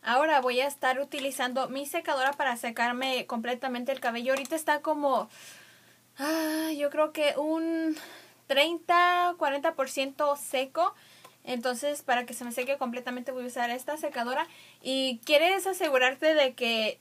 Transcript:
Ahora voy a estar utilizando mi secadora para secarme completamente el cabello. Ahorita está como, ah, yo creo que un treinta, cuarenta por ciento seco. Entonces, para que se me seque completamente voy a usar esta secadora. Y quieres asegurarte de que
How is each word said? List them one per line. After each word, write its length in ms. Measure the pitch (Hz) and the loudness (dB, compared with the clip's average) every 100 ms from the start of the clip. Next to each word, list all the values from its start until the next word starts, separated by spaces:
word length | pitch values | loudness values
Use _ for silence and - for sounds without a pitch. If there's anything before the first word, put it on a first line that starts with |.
Ahora 360 | 220 247 311 302 | 4 4 6 4
voy 200 | 254 247 | 4 2
a 60 | 277 | 0
estar 320 | 277 262 254 | 0 0 0
utilizando 680 | 277 302 269 269 254 254 254 | -2 -4 -4 -2 -2 -2 -4
mi 180 | 262 285 | -6 -6
secadora 460 | 339 330 285 262 | -6 -2 0 0
para 240 | 277 277 240 | 0 -2 -2
secarme 680 | 247 226 233 247 262 254 196 | -6 -2 -2 0 -2 -2 -4
completamente 680 | 247 233 247 262 247 247 | -6 -4 -4 -4 -6 -4
el 80 | 262 | -2
cabello. 320 | 247 233 240 | -2 -2 -2
Ahorita 240 | 269 277 320 | -2 -2 -4
está 260 | 311 294 | 0 0
como, 460 | - 302 285 254 214 - - - - - _ _ _ - | 0 0 2 0 -2 -10 -20 -20 -20 -20 _ _ _ -8
ah, 520 | 277 320 320 311 320 302 | -2 -2 0 -2 -4 -2
yo 140 | 285 | -2
creo 220 | 294 311 | 0 0
que 220 | 311 294 - | 2 0 0
un 600 | 302 320 330 330 320 311 - - - _ _ | -2 0 0 0 -2 -2 -8 -20 -20 _ _
treinta, 840 | 269 302 339 - 349 359 359 359 349 | 2 2 0 2 4 6 4 2 2
cuarenta 360 | 302 277 330 | 0 0 -2
por 140 | 320 262 | -2 -4
ciento 460 | 277 269 269 294 | -2 -4 -2 0
seco. 580 | 285 - 262 262 302 359 - - - - _ | 0 -2 -4 -4 0 0 0 -20 -20 -20 _
Entonces, 580 | - 247 247 240 285 285 | -8 -4 -4 -2 -4 -4
para 240 | - 247 240 | 0 0 0
que 80 | |
se 100 | 247 | -10
me 60 | 240 | -8
seque 280 | 233 254 277 | -6 -4 -2
completamente 520 | 247 240 247 247 247 | -2 -4 -6 -8 -6
voy 140 | 254 | -8
a 20 | 247 | -8
usar 240 | 247 240 | -4 -4
esta 260 | 240 254 302 | -4 -6 -6
secadora. 520 | 311 277 233 262 330 - - - | -4 -4 -2 -2 -4 -8 -20 -14
Y 380 | - 262 262 240 | -4 0 0 -2
quieres 440 | - 294 330 381 381 | 4 6 6 2 0
asegurarte 680 | 370 330 262 254 269 311 | -2 2 4 4 4 4
de 200 | 311 269 | 4 4
que 440 | 254 233 226 220 - | 2 -2 0 -2 -4